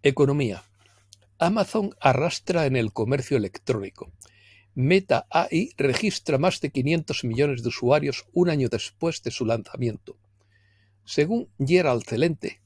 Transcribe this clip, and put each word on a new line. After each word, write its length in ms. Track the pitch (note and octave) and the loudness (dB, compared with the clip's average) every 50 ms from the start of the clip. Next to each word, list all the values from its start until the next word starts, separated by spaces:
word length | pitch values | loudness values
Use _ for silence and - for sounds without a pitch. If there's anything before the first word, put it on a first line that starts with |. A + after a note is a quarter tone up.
| - | 2
Economía. 600 | C#3+ C3 D3 D3 C#3+ C#3 D3 C#3 A2 F#2+ E2+ - _ _ _ _ _ _ _ _ _ - _ _ _ _ _ | 2 4 4 2 2 2 0 -2 -2 -4 -8 -12 _ _ _ _ _ _ _ _ _ -20 _ _ _ _ _
Amazon 560 | E3 F3 G#3 A3+ F#3+ - - A3+ G3+ G3+ - _ | 0 0 2 0 -2 0 -2 -2 -2 -2 -6 _
arrastra 640 | - C#3 - - D3 E3+ - - _ - F#3 E3+ D#3 | 2 2 2 2 0 -2 -4 -6 _ -2 0 0 2
en 100 | C3+ C3 | 2 2
el 180 | B2+ A2+ G#2+ - | 0 0 -2 -2
comercio 440 | - A2 A2 C3+ C3+ B2+ - - | -2 -2 0 0 -2 -2 0 0
electrónico. 760 | A#2+ G#2 F#2+ - - _ - B2 G#2+ G2 F#2+ _ - - - - _ - - _ _ _ - - _ _ _ _ | 0 0 -2 -8 -10 _ -4 -4 -4 -4 -10 _ -16 -18 -18 -18 _ -20 -20 _ _ _ -20 -20 _ _ _ _
Meta 520 | B2+ B2+ C#3 F3+ G3 G3 - C3 A2+ - _ | -2 2 4 4 2 4 2 0 0 0 _
A 180 | - E3 E3+ - | -2 0 0 2
I 200 | - D#3+ - - - | 0 -2 -2 -2 -4
registra 640 | - C#3+ C#3 A#2+ - - G#3 - - _ - C#3+ C3 | -2 0 0 0 0 -2 -2 -4 -4 _ -2 0 2
más 220 | D3+ F#3 - - | 2 0 0 0
de 100 | - C#3 | -6 -4
quinientos 520 | - C3+ B2+ C#3+ E3 E3+ D#3 - D3+ - - | -4 -2 0 0 0 -2 -2 -4 -8 -4 -4
millones 380 | A#2+ A2+ A#2 C#3+ D3 C3+ A#2+ | -4 0 0 0 0 0 -2
de 80 | A#2 A#2+ | -4 -6
usuarios 560 | - - - A#2+ C#3 D3+ D3 C#3+ C3 - - _ _ | -4 -2 2 2 4 4 2 -2 -6 -6 -12 _ _
un 160 | F3 F3+ F3 | 2 2 4
año 200 | D#3+ D3 C3 A#2 | 4 2 0 0
después 520 | - A#2 - - _ _ - E3+ D#3 - | 0 -4 -6 -8 _ _ -4 -4 -4 -4
de 80 | - A#2+ | -8 -8
su 160 | - - B2 | -6 -4 -2
lanzamiento. 720 | G#2+ A2+ A2+ G2+ - - - B2 A#2 G#2+ - _ - - _ _ _ _ _ _ _ _ _ _ _ _ _ _ _ _ _ _ | -2 -2 -2 -4 -10 -8 -4 -4 -4 -4 -6 _ -18 -20 _ _ _ _ _ _ _ _ _ _ _ _ _ _ _ _ _ _
Según 440 | - - - D3 E3 A3+ A#3 - - _ - C#3 | -6 0 0 0 2 0 -2 -4 -6 _ -4 0
Gerald 400 | C3+ F3 F3+ F3 D3 B2 A#2 A2 | 2 4 4 4 4 0 0 -2
Celente 580 | - A#2 A2 D#3 D#3+ D#3+ - - - - _ _ | -4 -2 0 0 0 0 -4 -8 -12 -12 _ _